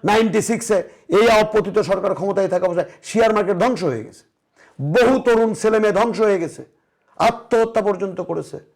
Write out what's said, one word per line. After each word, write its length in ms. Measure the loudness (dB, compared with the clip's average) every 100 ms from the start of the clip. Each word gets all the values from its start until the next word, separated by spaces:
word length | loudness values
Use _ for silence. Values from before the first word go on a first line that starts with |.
নাইনটি 380 | 2 2 2 0
সিক্সে 400 | -2 -4 0 -2 -2 _ 0
এই 200 | 2 4
অপতিত 500 | 4 4 0 0 -2
সরকার 360 | 0 -2 -2
ক্ষমতায় 340 | -4 -2 -2 0
থাকা 180 | 0 0
অবস্থায় 220 | -2 -4 -10
শেয়ার 320 | -4 0 2
মার্কেট 240 | 2 0 0
ধ্বংস 260 | 0 0
হয়ে 200 | -4 -4
গেছে, 200 | -10 -20 _ _ _ _ _ -10
বহু 380 | -2 2 2 2
তরুণ 340 | 2 2 2
ছেলে 240 | 0 0 2
মেয়ে 140 | 2
ধ্বংস 280 | 2 0 0
হয়ে 180 | 0 0
গেছে, 260 | -2 -10 -20 _ _ _ _ 0
আত্মহত্যা 680 | 0 0 -2 0 2 0
পর্যন্ত 380 | -2 -2 -6 -8
করেছে। 400 | -8 -8 -8 -16 _